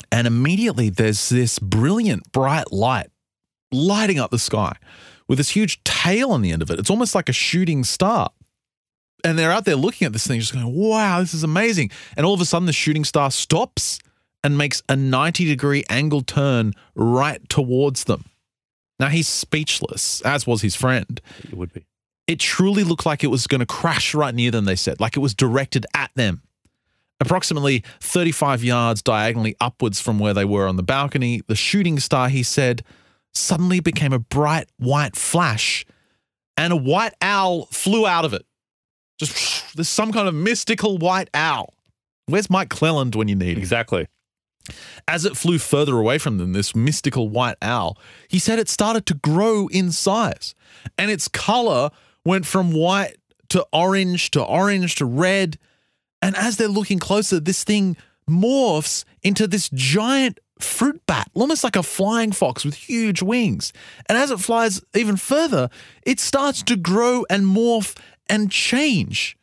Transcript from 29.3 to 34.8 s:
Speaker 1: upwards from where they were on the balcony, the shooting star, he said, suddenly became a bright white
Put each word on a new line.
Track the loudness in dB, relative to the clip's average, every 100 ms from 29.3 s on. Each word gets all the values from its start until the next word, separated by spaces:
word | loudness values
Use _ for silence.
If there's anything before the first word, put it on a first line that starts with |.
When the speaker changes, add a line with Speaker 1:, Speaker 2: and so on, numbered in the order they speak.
| 0 -2 -2
Speaker 1:
upwards | -4 0 -2 -2
from | -2 0
where | 2 2
they | 0
were | 2 0
on | 0
the |
balcony, | 0 0 0 -2 -2 -2 -2
the | -2
shooting | 0 0 2 0
star, | 0 0 2
he | 0
said, | -2 -2 -2 -2 -6 -20 _ _ _
suddenly | -6 -2 0 2 0
became | 0 0 0
a | 0
bright | -2 0 2 0 -4
white | -6